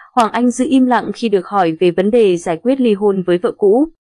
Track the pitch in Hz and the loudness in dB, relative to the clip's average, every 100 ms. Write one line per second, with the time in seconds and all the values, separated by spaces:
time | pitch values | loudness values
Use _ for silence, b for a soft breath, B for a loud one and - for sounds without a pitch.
0 | B - 214 226 247 233 254 262 254 233 | B -2 -2 0 -2 -2 0 2 2 0
1 | - 202 226 196 175 202 175 160 180 170 | -4 -6 -2 -2 -2 -2 0 0 0 0
2 | 196 240 208 175 180 160 240 269 247 196 | 0 2 2 0 -4 -4 -2 0 0 0
3 | 208 190 180 175 233 - 202 226 320 - | 0 0 0 -2 -2 0 2 2 0 -6
4 | _ | _